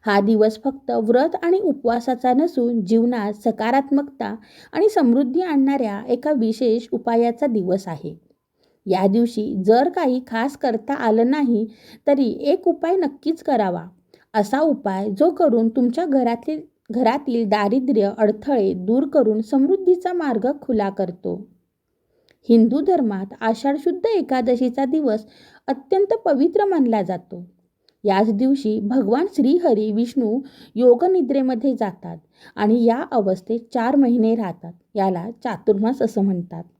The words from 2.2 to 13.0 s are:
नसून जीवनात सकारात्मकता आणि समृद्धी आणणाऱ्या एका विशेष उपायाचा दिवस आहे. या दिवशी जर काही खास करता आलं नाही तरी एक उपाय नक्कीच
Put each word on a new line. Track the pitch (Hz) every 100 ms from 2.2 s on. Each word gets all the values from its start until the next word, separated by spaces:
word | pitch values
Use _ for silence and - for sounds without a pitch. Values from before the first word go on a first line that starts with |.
| 254
नसून | 247 339 277 240 233 185
जीवनात | 226 240 247 208
सकारात्मकता | 208 233 220 220 269 269 277 285 - 214 226 - - -
आणि | - 415
समृद्धी | 427 262 240 262 269
आणणाऱ्या | 370 285 269 277 226 202 247
एका | 240 302
विशेष | 294 220 220 254 226 240
उपायाचा | 233 240 233 240 233 294
दिवस | 220 180 190 190
आहे. | 160 165 165 _ _ _ _ _ _ -
या | 185 196
दिवशी | 208 233 240 208 196 185
जर | 233 285
काही | 359 294 254 254
खास | 226 262 285
करता | 269 226 220
आलं | 277 226 220 240
नाही | 294 277 226 220 - - - -
तरी | 285 247 254
एक | 285 339 359
उपाय | 320 330
नक्कीच | 381